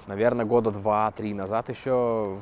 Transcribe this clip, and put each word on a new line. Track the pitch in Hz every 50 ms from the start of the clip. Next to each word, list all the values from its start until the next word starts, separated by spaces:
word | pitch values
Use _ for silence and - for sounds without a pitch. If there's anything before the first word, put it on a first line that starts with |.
| -
наверное, | 104 98 101 113 110 117 120 113
года | 104 120 120 110 110
два-три | 101 98 98 107 107 107 107 107 - - 107 104 104
назад | 101 95 98 110 113 117 -
еще | 117 - - 131 127 123 120 117 113 110 107 98 95 101